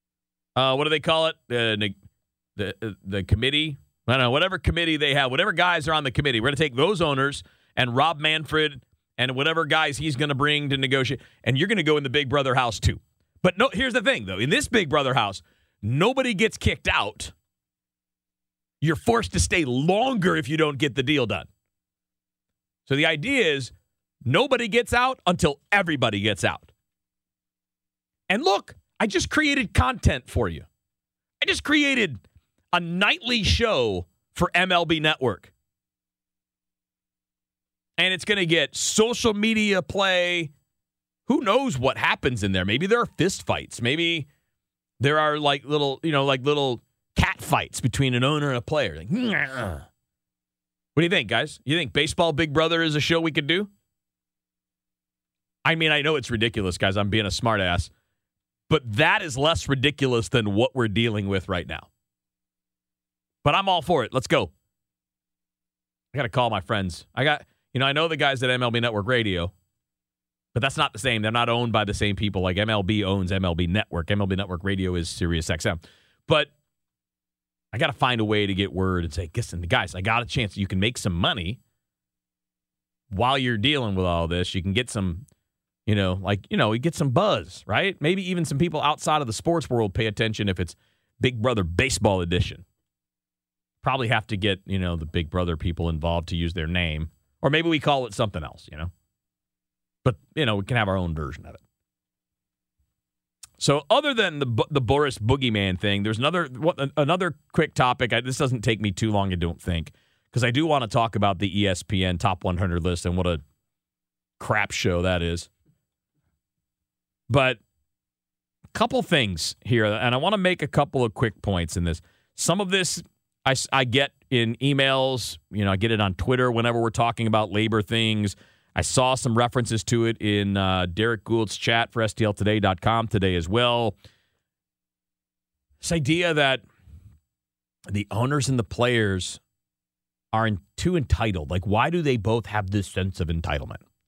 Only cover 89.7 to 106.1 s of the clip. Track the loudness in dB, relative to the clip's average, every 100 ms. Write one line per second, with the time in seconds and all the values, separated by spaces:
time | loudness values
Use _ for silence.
89.7 | 0 0 0 -2 0 -2 0 -2 -2 -6
90.7 | -8 _ _ _ _ -2 0 0 2 0
91.7 | 0 0 2 2 2 2 0 0 -6 -20
92.7 | _ _ _ _ _ _ _ _ _ _
93.7 | _ -2 -2 0 0 0 -2 0 -2 -2
94.7 | -2 -2 -2 -4 -4 -2 -2 -2 -2 -4
95.7 | -2 -2 -2 0 -2 -2 -4 -4 -4 -4
96.7 | -2 -2 -4 -8 -12 _ _ 0 2 2
97.7 | 0 0 -2 -2 -4 -4 -4 -10 -14 -18
98.7 | -10 -10 -10 _ _ _ _ _ _ _
99.7 | _ _ _ -4 -4 _ -4 -2 -2 -2
100.7 | 0 0 0 -2 -4 -6 -10 -16 -20 _
101.7 | _ _ _ _ _ _ _ _ _ _
102.7 | _ _ _ _ _ _ _ -20 _ 0
103.7 | 2 2 2 2 0 0 0 -2 -2 0
104.7 | 0 2 2 2 -2 0 2 2 0 0
105.7 | 0 0 0 0